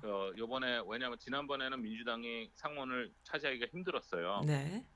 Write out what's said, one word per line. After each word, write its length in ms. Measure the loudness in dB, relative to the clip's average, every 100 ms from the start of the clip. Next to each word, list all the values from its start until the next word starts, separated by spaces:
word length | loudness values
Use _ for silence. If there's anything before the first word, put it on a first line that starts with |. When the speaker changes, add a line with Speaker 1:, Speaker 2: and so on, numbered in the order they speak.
Speaker 1:
어, 280 | 0 0 0 -2
요번에, 460 | 0 2 2 2 2
왜냐면 320 | -2 -2 -4
지난번에는 640 | -2 0 0 0 0 -2
민주당이 680 | -2 -2 -2 -2 -2 -4 -6
상원을 560 | -6 -6 -4 -2 0 -2 -8
차지하기가 440 | -6 -2 0 0 -2
힘들었어요. 760 | -2 -2 -2 0 0 2 4 4
Speaker 2:
네. 380 | 4 2 -4 -6